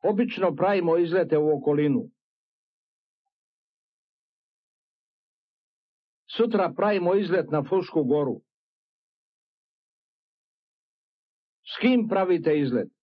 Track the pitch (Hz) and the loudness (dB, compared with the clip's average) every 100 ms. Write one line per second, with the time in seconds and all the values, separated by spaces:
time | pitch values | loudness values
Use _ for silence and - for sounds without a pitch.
0 | 196 208 240 - 185 147 185 202 170 165 | 0 0 -2 0 -2 0 0 0 2 2
1 | 170 185 170 156 151 147 - 147 151 127 | 2 0 2 2 2 0 0 2 2 0
2 | - _ _ _ _ _ _ _ _ _ | -4 _ _ _ _ _ _ _ _ _
3 | _ _ _ _ _ _ _ _ _ _ | _ _ _ _ _ _ _ _ _ _
4 | _ _ _ _ _ _ _ _ _ _ | _ _ _ _ _ _ _ _ _ _
5 | _ _ _ _ _ _ _ _ _ _ | _ _ _ _ _ _ _ _ _ _
6 | _ _ _ - 233 214 180 131 202 202 | _ _ _ -2 0 2 -2 0 0 0
7 | 175 196 180 180 147 151 143 190 175 160 | 2 0 0 -2 0 -4 0 -2 0 -2
8 | 131 147 139 110 _ _ _ _ _ _ | 0 0 0 -6 _ _ _ _ _ _
9 | _ _ _ _ _ _ _ _ _ _ | _ _ _ _ _ _ _ _ _ _
10 | _ _ _ _ _ _ _ _ _ _ | _ _ _ _ _ _ _ _ _ _
11 | _ _ _ _ _ _ - - 254 254 | _ _ _ _ _ _ -16 -2 2 2
12 | 220 190 185 175 160 151 135 120 92 _ | 2 0 0 0 2 0 0 -2 -4 _